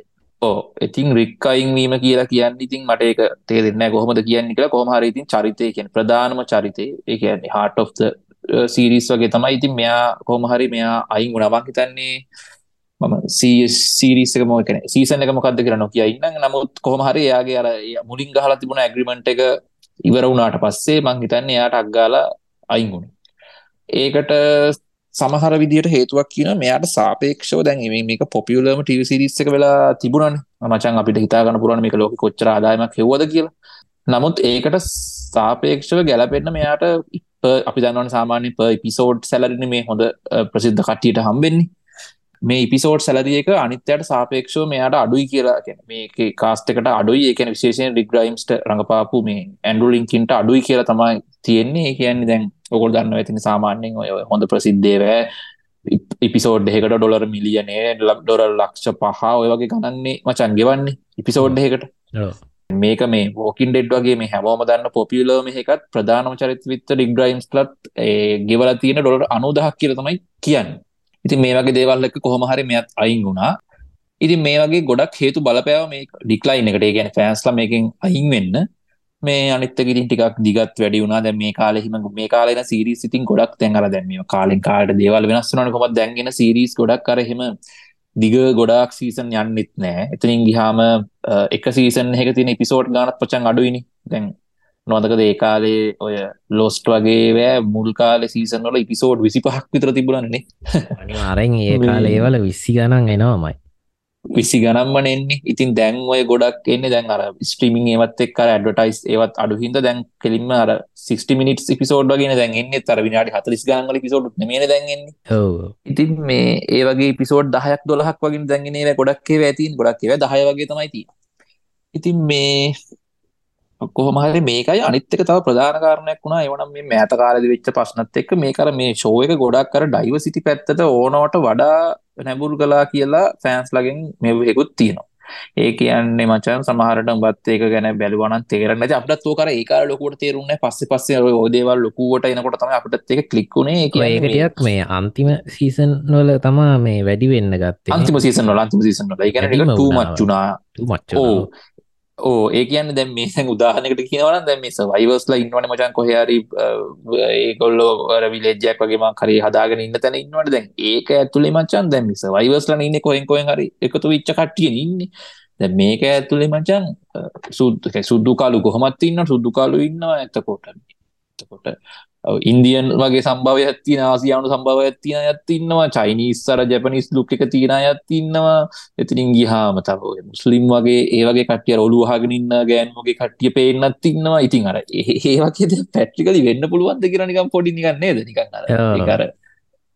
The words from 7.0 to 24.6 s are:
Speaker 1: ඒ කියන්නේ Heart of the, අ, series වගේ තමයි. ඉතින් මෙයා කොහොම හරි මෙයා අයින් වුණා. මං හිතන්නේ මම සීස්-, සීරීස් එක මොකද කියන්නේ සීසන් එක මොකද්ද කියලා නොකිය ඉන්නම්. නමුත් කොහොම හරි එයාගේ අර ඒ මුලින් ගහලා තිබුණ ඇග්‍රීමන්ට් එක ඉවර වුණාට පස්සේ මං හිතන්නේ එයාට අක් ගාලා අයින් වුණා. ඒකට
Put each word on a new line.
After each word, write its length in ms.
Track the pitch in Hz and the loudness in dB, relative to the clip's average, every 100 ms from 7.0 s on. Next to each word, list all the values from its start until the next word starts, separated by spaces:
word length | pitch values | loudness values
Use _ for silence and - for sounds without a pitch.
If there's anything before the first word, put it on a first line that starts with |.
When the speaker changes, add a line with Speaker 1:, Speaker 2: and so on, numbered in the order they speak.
Speaker 1:
ඒ 160 | - 110 | -8 -4
කියන්නේ 340 | 104 98 - | -2 -4 -4
Heart 280 | 104 104 - | -2 -2 -2
of 100 | 107 | -4
the, 160 | - 110 - _ _ - | -2 -4 -4 _ _ -4
අ, 220 | 113 120 | -2 0
series 400 | - 120 120 117 | 2 4 2 2
වගේ 220 | 120 113 | 0 2
තමයි. 240 | 123 131 | 0 0
ඉතින් 200 | 131 139 | 0 -2
මෙයා 300 | 123 117 120 120 - | -2 0 2 0 -2
කොහොම 260 | - 120 120 | -4 -2 0
හරි 220 | 123 127 | 0 0
මෙයා 280 | 117 113 117 - | -2 -2 -4 -2
අයින් 240 | 110 120 | -4 -2
වුණා. 180 | 110 107 | 0 0
මං 140 | 117 120 | 0 -2
හිතන්නේ 480 | 127 127 131 131 131 - - - _ _ _ _ - | -4 -4 -6 -10 -10 -14 -20 -20 _ _ _ _ -6
මම 120 | - - - | -4 -4 -4
සීස්-, 540 | - 123 123 120 - - | 0 4 4 4 0 0
සීරීස් 400 | - 135 127 123 | 2 4 4 2
එක 100 | 123 | 0
මොකද 220 | 120 117 104 | 2 0 0
කියන්නේ 240 | 107 - | -4 -2
සීසන් 320 | 131 131 143 | 0 2 2
එක 100 | 131 | 0
මොකද්ද 280 | 131 131 120 | 0 0 0
කියලා 180 | 120 110 | 0 0
නොකිය 280 | 104 117 110 | -2 0 0
ඉන්නම්. 320 | 127 160 156 | 0 -4 -2
නමුත් 320 | 135 135 - - | -2 -2 -6 -6
කොහොම 220 | 131 135 | -4 0
හරි 220 | 135 147 | 0 0
එයාගේ 340 | 139 127 127 123 | 2 0 0 -2
අර 100 | 120 | -2
ඒ 300 | 110 107 117 | -4 -8 -12
මුලින් 300 | 117 123 143 | -12 -12 -4
ගහලා 260 | 135 139 135 | 0 0 0
තිබුණ 220 | 131 135 | -2 -2
ඇග්‍රීමන්ට් 480 | 120 120 123 123 127 | -2 -2 -6 -4 -2
එක 140 | 120 127 - _ _ _ - | 0 0 0 _ _ _ -4
ඉවර 260 | - 123 127 | 0 2 2
වුණාට 320 | 127 113 - | 2 0 0
පස්සේ 420 | 107 - - 151 | -2 -2 0 0
මං 220 | 135 123 | 0 -2
හිතන්නේ 340 | 113 120 135 123 | -2 -2 -2 -2
එයාට 200 | 120 120 | 0 0
අක් 140 | 107 | 0
ගාලා 360 | 113 113 135 147 - _ _ - | 2 2 2 0 -6 _ _ -4
අයින් 200 | 117 110 | -4 -2
වුණා. 220 | 90 - _ _ _ - - _ _ - | -8 -14 _ _ _ -20 -20 _ _ -6
ඒකට 420 | - 135 147 139 147 147 147 | -2 0 0 0 2 4 4